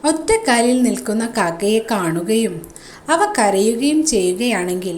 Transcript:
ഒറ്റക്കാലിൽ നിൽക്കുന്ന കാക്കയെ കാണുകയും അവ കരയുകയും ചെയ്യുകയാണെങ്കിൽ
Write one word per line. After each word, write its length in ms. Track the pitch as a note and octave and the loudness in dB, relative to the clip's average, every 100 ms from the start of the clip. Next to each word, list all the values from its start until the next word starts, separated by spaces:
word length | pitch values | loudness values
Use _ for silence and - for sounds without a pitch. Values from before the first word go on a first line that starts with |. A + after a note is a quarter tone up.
| D4 | 0
ഒറ്റക്കാലിൽ 680 | D#4 D#4+ A4 A4 A#3 A#3+ B3+ A#3+ | -2 0 0 2 2 2 4 2
നിൽക്കുന്ന 380 | G3+ - A3 A3+ A3+ | 0 -2 -4 -2 -2
കാക്കയെ 460 | F3 E3+ G3+ A3 A3 | -2 0 0 0 0
കാണുകയും 640 | G#3+ E3+ E3 E3+ A3 A3 E3+ - - - - - | -2 0 -2 0 0 0 -4 -12 -20 -20 -18 -2
അവ 100 | E4 G4+ G#4 | 0 0 2
കരയുകയും 640 | G#3 G3 G#3+ A#3 C#4+ D#4 D#4 | 2 4 2 2 2 2 2
ചെയ്യുകയാണെങ്കിൽ 880 | A3 F3+ F#3 B3 G3+ F3+ F3+ F#3 | 2 0 0 0 0 -2 -4 -4